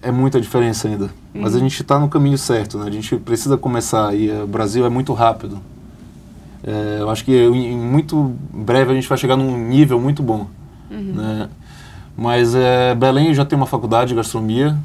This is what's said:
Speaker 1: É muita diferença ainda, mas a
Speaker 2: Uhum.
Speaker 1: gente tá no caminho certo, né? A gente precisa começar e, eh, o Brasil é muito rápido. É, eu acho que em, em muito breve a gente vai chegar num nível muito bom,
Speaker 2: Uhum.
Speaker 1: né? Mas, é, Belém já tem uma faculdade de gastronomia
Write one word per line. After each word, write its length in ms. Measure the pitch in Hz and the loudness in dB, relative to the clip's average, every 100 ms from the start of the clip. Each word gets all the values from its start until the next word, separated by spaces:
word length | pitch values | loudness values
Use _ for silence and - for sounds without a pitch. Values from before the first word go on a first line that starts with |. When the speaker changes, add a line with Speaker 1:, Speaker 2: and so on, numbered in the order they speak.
Speaker 1:
É 80 | 123 | -2
muita 300 | 123 131 135 | 0 2 0
diferença 480 | 110 127 117 113 113 | 0 0 0 -2 -4
ainda, 220 | 104 98 - - | -4 -8 -10 -16
mas 180 | - 107 | -6 -2
a 40 | 117 | 0
Speaker 2:
Uhum. 60 | |
Speaker 1:
gente 200 | 131 - | 0 -4
tá 140 | - 143 | 0 0
no 100 | 147 | 2
caminho 300 | 151 143 139 | 2 2 0
certo, 400 | - 117 107 107 | 0 -2 -2 -6
né? 80 | 104 | -8
A 20 | |
gente 260 | 104 107 - | -8 -6 -6
precisa 400 | - 117 139 135 | -2 -4 0 -2
começar 560 | 131 120 110 113 107 | 0 -4 -2 -2 0
e, 160 | 104 107 | 0 -2
eh, 120 | 107 | -2
o 40 | 104 | -6
Brasil 400 | 107 104 117 123 | -4 -2 0 0
é 20 | |
muito 240 | 120 135 | 0 -2
rápido. 460 | 113 113 110 104 98 - - - - - - - - - - | 2 2 0 -8 -14 -16 -20 -20 -20 -20 -20 -20 -20 -20 -16
É, 360 | - 107 104 104 | -8 -6 -4 -4
eu 80 | 107 | -2
acho 140 | 110 | -4
que 80 | - | 2
em, 380 | 127 120 127 120 | 6 6 4 0
em 60 | 120 | -4
muito 560 | 120 139 151 156 143 120 - | 0 0 2 0 0 -4 -10
breve 400 | - 107 127 131 | -10 2 4 4
a 20 | |
gente 140 | 131 127 | 2 0
vai 80 | 131 | -2
chegar 180 | 127 131 | 2 2
num 200 | 135 123 113 | 2 -2 0
nível 320 | 135 151 123 | 4 6 4
muito 220 | 127 147 | 0 -2
bom, 240 | 131 110 101 - - - - | -2 -2 -4 -14 -20 -20 -16
Speaker 2:
Uhum. 220 | 214 196 | -12 -8
Speaker 1:
né? 340 | 185 107 107 101 - - - - - - - | -6 -6 -6 -8 -12 -20 -20 -20 -20 -18 -6
Mas, 380 | 117 120 120 | 0 2 4
é, 400 | 123 127 127 127 | 4 4 4 2
Belém 380 | 120 131 131 156 | 4 2 4 2
já 120 | 143 | 2
tem 120 | 143 147 | 2 0
uma 100 | 127 | 0
faculdade 420 | 127 110 113 123 | -2 0 0 2
de 40 | |
gastronomia 600 | 117 110 117 110 117 147 151 | -2 -4 -4 -2 0 0 0